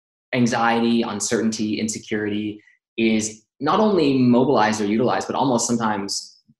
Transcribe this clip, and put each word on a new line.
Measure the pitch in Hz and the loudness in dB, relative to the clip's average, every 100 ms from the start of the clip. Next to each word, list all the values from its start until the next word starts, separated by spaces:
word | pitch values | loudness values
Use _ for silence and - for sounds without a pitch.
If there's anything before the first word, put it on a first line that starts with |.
| _ _ _ 131 | _ _ _ -2
anxiety, | 117 117 117 117 117 117 | 0 2 0 2 2 0
uncertainty, | 113 104 - 110 110 110 107 104 | -2 -6 -2 -2 -2 -2 -4 -4
insecurity | 110 113 - 107 104 104 107 104 _ _ _ - | -4 -6 -6 -6 -4 -4 -6 -10 _ _ _ -2
is | 113 110 107 - _ _ | 0 0 -2 -8 _ _
not | 147 196 | -2 2
only | 214 185 143 131 | 2 4 2 4
mobilized | 123 120 139 120 107 110 | 4 4 4 2 2 0
or | 101 | 0
utilized, | 113 120 92 - | 0 0 0 -2
but | - | -2
almost | 135 117 - | 0 0 0
sometimes | 117 110 104 98 - - - _ _ | -2 0 -2 -4 -8 -10 -20 _ _